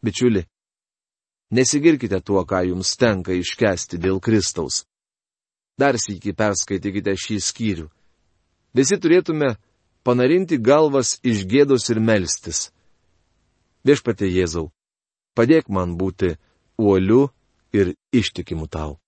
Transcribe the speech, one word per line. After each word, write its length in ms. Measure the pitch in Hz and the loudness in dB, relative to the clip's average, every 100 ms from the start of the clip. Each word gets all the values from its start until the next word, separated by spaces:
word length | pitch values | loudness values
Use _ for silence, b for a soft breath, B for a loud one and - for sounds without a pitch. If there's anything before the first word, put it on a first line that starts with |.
Bičiuli, 400 | 117 - 123 107 82 _ _ _ _ _ _ _ _ _ _ | -6 0 0 0 -4 _ _ _ _ _ _ _ _ _ _
nesigirkite 640 | 117 127 147 156 151 117 95 | 0 0 2 2 2 0 -6
tuo, 240 | - 98 | -2 -2
ką 220 | 90 95 90 | 0 -2 -2
jums 300 | 90 92 - | -4 -6 0
tenka 360 | 120 98 90 90 | 0 0 -2 -4
iškęsti 640 | 85 - 110 90 - 87 | -4 -2 -2 -2 -6 -6
dėl 160 | 92 95 | -2 -2
Kristaus. 640 | 104 110 95 - 73 - - _ _ _ _ _ _ _ _ - | 0 0 0 -6 -6 -8 -10 _ _ _ _ _ _ _ _ -2
Dar 160 | 139 | 0
sykį 400 | 120 - 95 101 | 0 -4 -8 -8
perskaitykite 800 | 92 107 101 - 98 101 98 98 | -2 -2 -2 -4 -4 -4 -6 -4
šį 240 | 98 - 104 | -4 -4 -6
skyrių. 480 | - - 113 87 76 _ _ _ _ _ _ _ _ | -6 -6 -4 -4 -8 _ _ _ _ _ _ _ _
Visi 240 | 123 135 190 | -2 0 0
turėtume 560 | 165 175 180 156 143 110 _ _ _ _ | 2 2 2 -2 -4 -4 _ _ _ _
panarinti 560 | - 123 127 175 185 156 | -2 2 2 2 0 0
galvas 600 | 110 147 156 139 123 - | 4 4 4 2 -2 -4
iš 240 | 127 110 95 | -2 -2 0
gėdos 400 | 120 143 131 - | 2 4 2 2
ir 80 | 110 | 0
melstis. 680 | 113 110 85 - - 82 - _ _ _ _ _ _ _ _ _ _ _ 127 | 2 0 0 -8 -8 -10 -10 _ _ _ _ _ _ _ _ _ _ _ 2
Viešpatie 420 | 143 - 101 98 | 2 2 -2 -2
Jėzau, 400 | 90 87 82 78 _ _ _ _ _ _ | 0 -2 -4 -8 _ _ _ _ _ _
padėk 340 | - 117 160 - | -2 4 4 2
man 280 | 98 90 87 | -4 -4 -4
būti 380 | 95 92 92 80 _ _ _ - | -6 -2 -4 -4 _ _ _ -2
uoliu 520 | 107 95 95 117 139 _ _ _ _ | 2 4 4 4 2 _ _ _ _
ir 200 | 104 92 - _ | 0 0 -2 _
ištikimu 540 | 123 104 - 85 82 78 | -2 -2 -8 -10 -8 -8
tau. 280 | 78 78 73 | -8 -10 -12